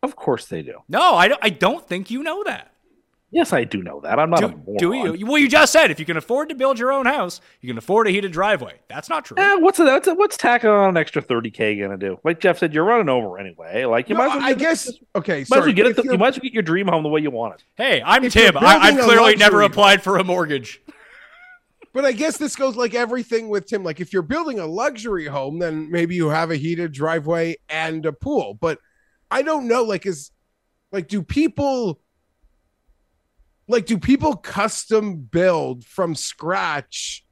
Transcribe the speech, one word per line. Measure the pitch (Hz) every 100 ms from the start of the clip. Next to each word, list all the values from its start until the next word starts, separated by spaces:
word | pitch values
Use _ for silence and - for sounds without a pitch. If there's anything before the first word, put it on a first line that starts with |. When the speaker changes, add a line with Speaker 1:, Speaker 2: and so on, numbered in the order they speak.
Speaker 1:
Of | 269
course | - - 117 -
they | 85
do. | 71 - _
Speaker 2:
No, | 180 359 202
I | 185
don't, | 277
I | 220
don't | 175 180 311
think | - 180 190
you | 240
know | 285 349
that. | 403 247 - _ _ _ _ _ _
Speaker 1:
Yes, | - 320
I | 156
do | 117 101
know | 87 73
that. | 76 113
I'm | 160
not | 170
Speaker 2:
Do, | -
Speaker 1:
a |
moron. | 78 73 104
Speaker 2:
do | 170 254 202 165
you? | 214
Well, | 294
you | 277
just | 294 302
said | 311 302
if | 151
you | 156
can | 160
afford | - 247 302
to |
build | 269 262 247
your | 247
own | 277
house, | 247 285 185 - _ _
you | 123
can | 117
afford | - 202 220
a |
heated | 190 196
driveway. | 165 196 196 120 - _
That's | 139 -
not | 320
true. | - 220
Speaker 1:
Eh, | 392 392
what's | 330 381
a, |
what's | 320 269 -
a, |
what's | 349 415 -
tacking | 262 240 226
on | 208 196
an | 175
extra | 151 151
thirty | - 120 113
K | - 110
gonna | 104 98 98
do? | 98 92
Like | 151 165
Jeff | 190 170
said, | 170
you're | 151
running | 175 233 175
over | 127 107 90
anyway. | 98 85 82 101 127
Like, | 117 123
you |
Speaker 3:
No, | 214
Speaker 1:
might | 262
as | 285
well |
Speaker 3:
I | 262
Speaker 1:
get | 254
Speaker 3:
guess, | 320 330
Speaker 1:
this, | - 240 _ 202
Speaker 3:
okay, | 165
Speaker 1:
might | 160
as | 139
well | 269
Speaker 3:
sorry, | 302
Speaker 1:
get | 190 226
it |
Speaker 3:
if | 214
Speaker 1:
to, |
Speaker 3:
you're | 269
Speaker 1:
you | 220
might | 233
as | 262
well |
get | 262
your | 226
dream | 165 175 196
home | 170
the | 151
way | 156
you | 151
want | 120 113 87
it. | _ _
Speaker 2:
Hey, | 254 165 123
I'm | 233
Speaker 3:
If | 254 220
you're | 220
Speaker 2:
Tim. | 147
I, | 185 202
I've | 196
Speaker 3:
building | 269
a |
Speaker 2:
clearly | 240 233 226 208
never | 208 208
Speaker 3:
luxury | 208
Speaker 2:
applied | - 202 196
for | - 190
a |
mortgage. | 185 180 160 143 117 - -
<laughs> | - - - - - - - _ _ -
Speaker 3:
But | 254
I | 277
guess | 226 311 -
this | 285
goes | - 269 226
like | 240
everything | 226 233 247 233 226 226
with | 208 190
Tim. | 208
Like, | 180 151
if | 180
you're | 190
building | 156 294 320 233
a | 160
luxury | 170 277 247 226 190 151
home, | 139 135 160
then | 175 156 156
maybe | 170 170
you | 180 156
have | 156 165
a | 160
heated | 151 170 170
driveway | 135 156 165 147 165 165 165 _
and | 156 160 160 156
a |
pool. | 147 262 285 120 107
But | 165 151 _ _ _ _ _
I | 254
don't | 277 311 247
know, | 240
like, | 226 196 196
is, | 160 143 _ _ _ _ _ _
like, | 196 170
do | 208
people, | 165 - 311 - 285 262 220 151 _ _ _ _ _ _ _ _ _ _ _ _ _ _ _ _ _
like, | 233 196
do | 220
people | 185 277 311 220
custom | - - 208 - - 220 214 175
build | 120 170 185 170 135 123
from | 117 - 175
scratch? | 151 - - 156 190 185 147 - - - - _